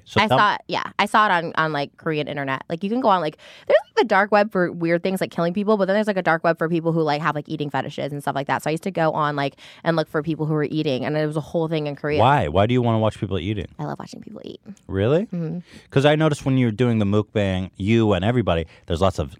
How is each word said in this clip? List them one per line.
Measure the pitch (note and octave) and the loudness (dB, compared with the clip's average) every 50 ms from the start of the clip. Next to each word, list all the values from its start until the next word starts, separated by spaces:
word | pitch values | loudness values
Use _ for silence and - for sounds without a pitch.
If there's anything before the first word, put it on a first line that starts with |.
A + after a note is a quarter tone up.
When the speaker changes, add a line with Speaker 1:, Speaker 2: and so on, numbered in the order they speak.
| - | -8
Speaker 1:
So | - - G3+ | -4 0 0
Speaker 2:
I | G#3 G#3+ | 2 2
Speaker 1:
tell | - - | 4 4
Speaker 2:
saw | G#3 G3+ F3+ | 4 2 2
it, | - - _ | -2 -6 _
yeah. | F3+ B2 - - - - | -6 -6 -6 -6 -2 -2
I | G3 | -2
saw | G#3 - A#3 G#3+ | 2 4 2 4
it | G#3 | 4
on, | F#3 E3+ E3 E3 - | 2 0 0 -2 -2
on, | - D#3+ D#3 D#3 | -2 -2 -2 0
like, | C#3+ C#3+ - - | -2 -4 -6 -8
Korean | _ - E3 D#3 D3+ D3 - | _ -6 -4 -4 -2 -4 -4
internet. | D3 D3 C#3 C3+ C3+ C3 - _ | -6 -6 -4 -4 -4 -6 -6 _
Like, | E3+ E3 - | -8 -6 -4
you | G3 | -4
can | A3+ B3 | -4 0
go | C4 A#3 | 2 4
on, | F#3+ F#3 D#3+ | 4 4 2
like, | D3+ D3+ - - - - - - | -2 -6 -8 -20 -20 -20 -20 -2
there's, | - - D#5 - | 2 2 2 2
like, | - _ | 0 _
the | A4+ F4 | 0 2
dark | G#3+ G#3 F#3+ G3+ G3+ | 4 4 2 4 4
web | G#3+ G#3 G#3 A3 - | 4 4 4 2 2
for | G3 F3+ E3+ | 0 0 0
weird | - E3+ E3+ E3 E3+ E3+ E3+ | 0 -2 0 0 0 0 0
things | F#3+ F#3+ F#3 F3+ | -2 -2 -2 -4
like | D3 | -4
killing | - - E3+ E3+ F3 | -2 -2 -2 0 0
people, | G#3 G3+ G3 A3 G#3 | -2 0 0 2 2
but | F#3+ | 2
then | F3+ F#3+ | 0 2
there's, | G#3 G#3+ | 0 0
like, | G#3+ G3+ F#3 | 0 -2 -2
a | F3+ | 2
dark | E3+ D#3+ D#3+ - | 2 0 2 2
web | E3+ E3 - | 0 0 0
for | E3 D#3+ | 0 0
people | E3+ E3 D#3+ E3 D#3+ | 0 0 0 0 0
who, | E3 D#3+ | 0 0
like, | D3+ C#3+ D3 D#3+ | 0 0 0 0
have, | D#3+ D3 | -2 -2
like, | D3+ D3 - | -2 -6 -8
eating | D#3 D3+ D3 D3 | -6 -6 -6 -4
fetishes | - C3+ - - C#3+ - C#3 C#3+ D3 | -4 -4 -4 -4 -6 -6 -8 -6 -6
and | C#3+ | -6
stuff | C#3 - C#3 | -6 -4 -4
like | C#3 C#3 - | -4 -2 -2
that. | C3+ B2 - | -2 -2 -2
So | D#3 | -4
I | D#3 | -4
used | D#3+ - | -4 -4
to | G3+ | -6
go | F3+ E3+ E3 D#3+ D3+ | -2 0 0 0 0
on, | - D3+ D3 D3 | 0 -2 -2 0
like, | C#3+ C#3+ C#3+ - _ - - - - - | -2 -4 -4 -6 _ -20 -20 -20 -6 -2
and | E3 E3 | -2 0
look | E3 D#3 - | 0 -2 -2
for | - D#3+ D3 | -2 -4 -2
people | D#3+ D#3 D3 D#3 | -2 -4 -4 -2
who | D3+ D#3+ | -2 0
were | D3+ D3 | -2 -2
eating, | - - D#3 D3+ D3+ C3 B2 - | -2 -2 -2 -2 -2 -2 -2 -2
and | A#2 D3 | -4 -2
it | D3+ D#3 | -2 -2
was | D3+ D3+ D#3 | -2 -4 -6
a | C#3+ | -8
whole | - - F3 D#3+ D#3 | -4 -2 -2 -2 0
thing | E3 D#3+ D3+ | -2 -4 -4
in | D3 C#3+ | -4 -8
Korea. | - - D3+ D3 D3+ | -6 -4 -4 0 2
Speaker 1:
Why? | A#2+ B2+ C#3+ C#3+ G2+ D2+ | 4 4 4 4 2 2
Why | D2+ F#2 G2+ | 2 2 4
do | A2+ B2 | 4 4
you | B2+ A#2+ | 2 2
wanna | A#2+ A2+ A2 | 2 2 2
watch | A2 G#2+ - - | 2 0 0 -2
people | - G2 F#2+ F#2 | -6 -4 -4 -4
eating? | D#2 G2 A2 G2+ D#2+ - - - | -2 -4 -4 -4 -6 -10 -10 -10
Speaker 2:
I | D3 | -8
love | C#3+ C#3+ - | -8 -8 -10
watching | - - - - | -12 -16 -16 -18
people | - - G#3 - - | -18 -18 -18 -16 -16
eat. | - - - _ - G3 - _ | -16 -16 -16 _ -20 -20 -20 _
Speaker 1:
Really? | - F#2 F#2+ G2 A#2 C#3+ E3+ G#3 | -6 -2 0 2 2 2 0 0
Speaker 2:
Mm-hmm. | - - F3 E3 D#3 E3 F3 - - - - - _ | -2 -6 -6 -6 -6 -6 -8 -10 -12 -20 -20 -20 _
Speaker 1:
'Cause | - C#3 C3+ | 0 2 4
I | D3 D3+ | 4 4
noticed | D3+ D#3 D#3 D3 - - | 4 4 2 0 0 -2
when | C#3+ C3 C3 | 0 2 2
you're | B2+ A#2+ | 2 0
doing | G#2+ G#2 B2+ A#2+ A#2 A2 | 2 0 0 0 2 2
the | G#2+ | 0
mukbang, | G2 G2+ G#2+ G#2 - _ G#2+ G2+ G2 F#2+ F#2 F#2+ F#2 - - | 2 2 0 0 0 _ -2 0 0 0 -2 -4 -6 -8 -6
you | F#2+ G2 A2+ A#2 A2+ G#2 G2+ | 0 2 4 4 4 4 2
and | F2 F#2 | 2 2
everybody, | G#2+ A#2+ B2+ G#2 F2+ F2 E2+ D#2+ - - - _ | 0 0 0 0 0 0 0 -2 -6 -12 -20 _
there's | - F2 D#2+ | -6 -2 2
lots | F#2 F#2+ - - | 2 0 0 0
of | D#2+ C#2 - - | -6 -8 -8 -10